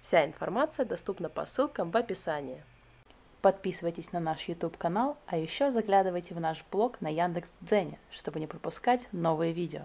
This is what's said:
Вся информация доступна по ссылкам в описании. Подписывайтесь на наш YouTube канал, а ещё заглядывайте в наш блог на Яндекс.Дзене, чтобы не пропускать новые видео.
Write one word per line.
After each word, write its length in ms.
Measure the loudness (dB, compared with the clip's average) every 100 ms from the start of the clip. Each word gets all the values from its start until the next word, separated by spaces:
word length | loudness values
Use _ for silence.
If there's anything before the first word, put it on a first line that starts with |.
Вся 200 | 4 4
информация 600 | 4 -2 -2 0 0 0 -2
доступна 440 | -2 -6 -6 -4
по 180 | -4 -4
ссылкам 420 | 0 -2 0 0
в 80 | 0
описании. 640 | 0 -4 -2 -4 -6 -10 -16 -20 -20 -20 -20 -20 -20 4
Подписывайтесь 680 | 4 4 -4 -2 -4 -4 -6
на 80 | -2
наш 280 | -2 -2 -6
YouTube 300 | -4 -4 -2
канал, 400 | 0 2 0 -2 -4
а 120 | -2
ещё 340 | -2 2 2
заглядывайте 640 | 2 6 6 6 0 -4 -4
в 40 |
наш 240 | -4 -4 -2
блог 300 | 0 2 0
на 80 | -4
Яндекс.Дзене, 880 | 0 0 0 -6 -16 2 2 2 -8 -18
чтобы 280 | -10 -8 -6
не 80 | -6
пропускать 600 | -6 -8 -2 2 2 0
новые 400 | 0 2 2 0
видео. 300 | 0 -4 -6